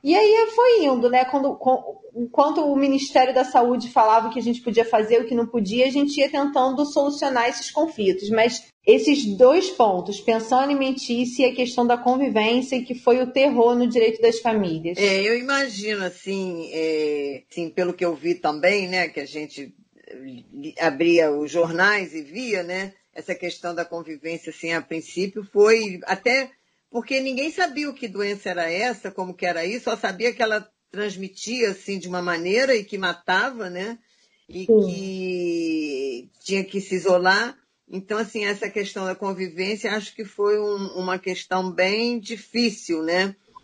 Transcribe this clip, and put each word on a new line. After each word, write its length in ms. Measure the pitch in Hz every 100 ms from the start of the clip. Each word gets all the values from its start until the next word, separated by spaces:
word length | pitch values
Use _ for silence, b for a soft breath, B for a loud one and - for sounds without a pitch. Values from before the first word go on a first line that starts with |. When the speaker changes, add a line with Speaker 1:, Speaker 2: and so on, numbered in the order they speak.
Speaker 1:
e 120 | 277
aí 360 | 370 427 440 440
foi 300 | 453 494 453
indo, 260 | 294 254 240
né? 160 | 254 254
Quando, 280 | 277 269 -
com, 440 | 254 254 - - - 233
enquanto 460 | 240 - 294 311
o 120 | 294 277
Ministério 580 | 277 269 277 277 254
da 100 | 254
Saúde 460 | 254 262 240 247 -
falava 380 | - 220 226 233
o 20 |
que 80 | 254
a 40 |
gente 200 | 226 240
podia 220 | - 214
fazer, 360 | 226 220 214 233
o 60 | 240
que 80 |
não 120 | 240 233
podia, 400 | 240 190 233 262
a 40 |
gente 280 | 269 285 294
ia 120 | 277
tentando 540 | 294 285 285 262 262 285
solucionar 640 | 311 285 285 285 254 240
esses 220 | - -
conflitos. 600 | - 320 - 196 185 202
Mas 360 | 220 233 240 - _ -
esses 400 | 254 277 285 220 196
dois 320 | 254 330 370
pontos, 520 | - 226 185 180 202
pensão 380 | - 226 226 254
alimentícia 880 | 277 285 269 262 - 240 240 - 254
e 40 |
a 40 |
questão 320 | 262 247 - 240
da 120 | 240
convivência, 840 | 247 254 277 208 220 240 254 254
que 120 | 247
foi 260 | 247 - 247
o 100 | 247
terror 440 | 262 277 240 233
no 120 | 240 240
direito 360 | 240 220 220
das 180 | 226 226
famílias. 560 | 233 220 185 160 165 175
Speaker 2:
É, 260 | 202 190
eu 140 | 202 240
imagino, 640 | 254 277 269 196 214 208
assim, 680 | 185 180 - 196 185 170 160
é, 680 | 160 160 156 151 147 143 135 _
assim, 180 | - 165
pelo 240 | 156 180
que 120 | 180
eu 100 | 175
vi 200 | 151 160 175
também, 520 | 156 151 180 202 185
né, 180 | 185 165
que 120 | 147
a 60 | 139
gente, 480 | 151 151 - 135 _ _ _ -
eh, 60 |
li-, 600 | 127 135 123 - 139 147 -
abria 500 | 165 139 170 170 156
os 200 | 147 151
jornais 640 | 165 165 165 190 208 175
e 80 | 160
via, 400 | 143 180 254 196
né, 320 | 170 185 196 _ _
essa 200 | - 156
questão 400 | - 175 - 175
da 100 | 170
convivência, 640 | 165 170 160 151 160 170 -
assim, 240 | - 165
a 80 | 165
princípio 640 | - 160 156 - 196 214
foi 560 | 196 202 208 226 214 180
até 460 | - 190 240 262 262 _ _ _ _
porque 300 | 240 226 269
ninguém 320 | 269 254 302
sabia 360 | 320 349 262 294
o 60 |
que 140 | - 233
doença 420 | 190 202 202 202
era 200 | 175 165
essa, 420 | 175 247 214 196
como 200 | 190 185
que 140 | 175 180
era 180 | 165
isso, 200 | 170 233
só 120 | - 226
sabia 380 | 208 185 233
que 80 | 233
ela 260 | 220 214 208 _ _
transmitia, 800 | 202 208 180 190 - - 247 220
assim, 280 | 190 - 196
de 100 | 180
uma 120 | 180
maneira 540 | 175 165 180 214 269
e 100 | 240
que 140 | 202 202
matava, 720 | 185 170 - 185 233 240 190
né? 260 | 180 202 233 _ _ _ _ _
E 180 | 180 185
Speaker 1:
Sim. 200 | 220 190
Speaker 2:
que 1400 | 180 190 190 185 180 175 170 165 160 151 135 135 120 - _
tinha 220 | - 196
que 160 | 190 196
se 160 | 190 185
isolar. 600 | 175 180 185 196 233 - _ _ _
Então, 300 | 190 190 214
assim, 260 | 214 226
essa 240 | 202 202 208
questão 360 | 208 196 202
da 100 | 190
convivência, 760 | 185 196 185 185 160 190 208 220
acho 220 | 214 202
que 100 | -
foi 340 | 202 - 202 208
um, 400 | 208 202 196 180
uma 200 | 185 185
questão 520 | 185 180 - 185 185
bem 480 | 175 185 208 240 240
difícil, 840 | 202 220 - 233 233 196 - 165
né? 320 | 160 175 196 196 b b